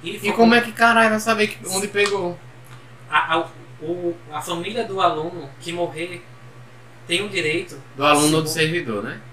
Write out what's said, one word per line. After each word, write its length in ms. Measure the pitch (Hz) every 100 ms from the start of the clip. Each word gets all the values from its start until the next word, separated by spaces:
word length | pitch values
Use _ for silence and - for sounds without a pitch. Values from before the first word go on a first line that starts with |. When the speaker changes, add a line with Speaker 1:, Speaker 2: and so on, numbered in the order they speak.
Speaker 1:
e 120 | 170
Speaker 2:
E 40 | -
Speaker 1:
foi 120 | 208
Speaker 2:
como 220 | 220 226
é 60 | 240
que 100 | 226
caralho 400 | - 233 226 226
vai 80 | 214
saber 300 | 226 220 214
que, 180 | - 180
onde 220 | 185 202
pegou? 500 | 208 202 202 175 175 - - - - - - -
Speaker 1:
A, 240 | 156 165 165
a, 80 | 165 - - -
o, 340 | 156 180 175 170 -
a 80 | 151
família 440 | 170 170 185 226
do 160 | 208 190
aluno 500 | 180 156 170 175 139 -
que 120 | 170
morrer 500 | 170 170 156 175 175 - - - - - - - - -
tem 140 | 170
o 40 | 208
direito 480 | 190 156 160 - - - 127
Speaker 2:
Do 80 |
aluno 320 | 147 147 151 160
ou 60 |
do 60 | 156
Speaker 1:
se 60 |
Speaker 2:
servidor, 480 | 135 156 170 139 104
né? 180 | 110 156 -